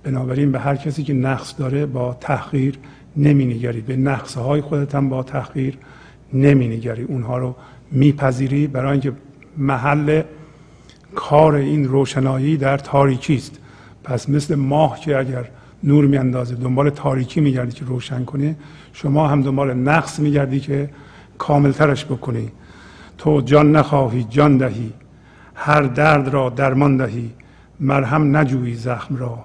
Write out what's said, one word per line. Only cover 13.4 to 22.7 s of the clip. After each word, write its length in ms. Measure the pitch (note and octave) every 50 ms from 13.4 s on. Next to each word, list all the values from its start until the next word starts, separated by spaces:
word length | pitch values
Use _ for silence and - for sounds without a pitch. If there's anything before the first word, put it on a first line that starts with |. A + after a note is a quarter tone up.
| - - - - - - - - - - - - -
پس 240 | - B2+ A#2 - -
مثل 260 | C#3 D3 C#3+ - D#3
ماه 460 | C#3+ C3+ C3+ C#3+ D3+ D#3 C#3 - -
که 180 | - D#3 C#3+ C3
اگر 320 | C3+ C3 C3 B2+ A#2+ - - - - - - - -
نور 220 | C#3+ C#3+ D3+ C#3+
میاندازه 480 | C#3 C#3 C3+ B2+ B2+ B2 B2+ B2 A#2 B2
دنبال 360 | A#2+ B2+ B2+ B2+ C3+ C#3+ D3+
تاریکی 500 | D3 - - C#3+ C3+ C3 B2+ - - E3+
می‌گرده 320 | D3+ C#3+ B2+ B2+ B2 A#2+
که 120 | B2+ - -
روشن 400 | B2 B2+ B2 - - C3 B2 B2+
کنه، 320 | B2 D3 C#3 C#3+ D3+ D#3+ D3+ - - - - - -
شما 360 | - - - C#3+ C#3 D3+ D#3 C#3+
هم 140 | D3 C#3+
دنبال 320 | B2+ C#3 C3+ C#3 C#3+ C3+ B2+
نقص 440 | B2 B2+ C#3 D3+ E3 D#3 - - -
می‌گردی 420 | D3+ D3 C#3+ D3 C#3 B2+ C3 C#3
که 300 | C#3 D3+ C#3 C#3 C#3+ C#3+ - - - - - - - - - -
کاملترش 680 | - - D3 C#3+ C#3+ C#3+ C3+ - D#3 D3 C#3 B2+ -
بکنی. 480 | - C3+ A#2+ - C3+ A#2 A#2 A2 A2+ - - - -